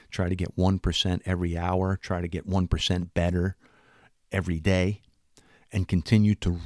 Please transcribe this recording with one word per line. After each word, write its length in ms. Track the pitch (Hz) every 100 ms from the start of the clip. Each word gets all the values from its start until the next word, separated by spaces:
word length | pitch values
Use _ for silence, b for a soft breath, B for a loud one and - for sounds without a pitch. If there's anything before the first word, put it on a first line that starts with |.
| B
Try 180 | - 90
to 60 | 92
get 220 | 92 -
one 200 | 92 95
percent 460 | 90 85 95 90 -
every 320 | 90 87 85
hour, 380 | 87 92 95 95
try 240 | - 90
to 80 | 85
get 180 | 87 -
one 220 | 92 87
percent 460 | - - 90 87
better 420 | - 87 90 92 - b b b b b _ _
every 280 | 98 87 82
day, 420 | 82 92 92 104 _ _ _ _ b b b
and 160 | 104 90
continue 480 | 92 - 107 104 104
to 240 | 87 85